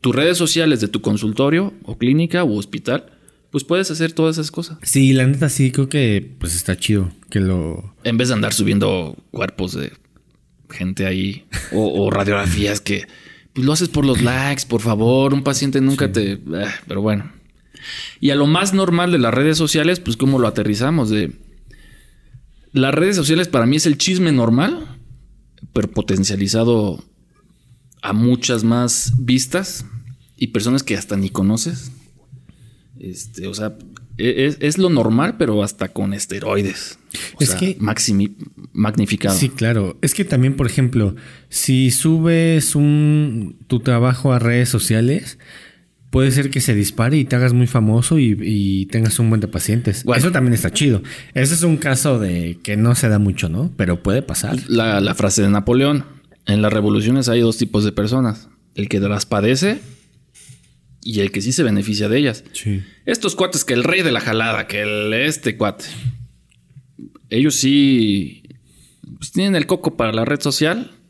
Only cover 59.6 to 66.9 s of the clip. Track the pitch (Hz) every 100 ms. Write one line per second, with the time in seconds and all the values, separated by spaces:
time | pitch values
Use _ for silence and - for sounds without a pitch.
59.6 | 190 214 - - _ _ _ _ - -
60.6 | _ _ _ - - 107 98 101 104 127
61.6 | 139 104 104 104 104 120 143 110 - -
62.6 | 107 98 95 - - 233 214 - 185 180
63.6 | - 120 123 185 170 117 120 110 113 107
64.6 | 104 101 104 104 107 110 143 151 123 -
65.6 | 107 - - - 127 - - _ _ _
66.6 | _ - _